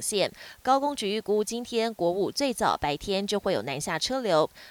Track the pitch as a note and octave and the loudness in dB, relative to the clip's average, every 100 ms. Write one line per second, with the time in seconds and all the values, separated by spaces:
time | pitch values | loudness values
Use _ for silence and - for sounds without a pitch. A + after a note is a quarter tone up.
0 | - G#3 D#3 - - - - C4+ C#4+ C#4+ | -2 0 0 -4 -18 -6 2 2 2 -2
1 | G#3 G#3+ G#3 G#3 G#3+ A#3 A#3+ A#3 A3+ A3 | -2 -2 0 0 0 -4 -4 -2 -2 0
2 | E3+ F#3 E3 E3+ C#4 A3+ G3 E2 D3 C#3+ | 0 2 0 0 0 2 2 2 0 -4
3 | - F#3+ G3+ G3+ G3 D3+ A2+ C#3 D3+ E3 | -2 -2 -2 -2 0 -2 -2 -6 -4 -4
4 | - C4 A#3 D#3+ D#3 - - | -2 -2 2 4 4 0 -20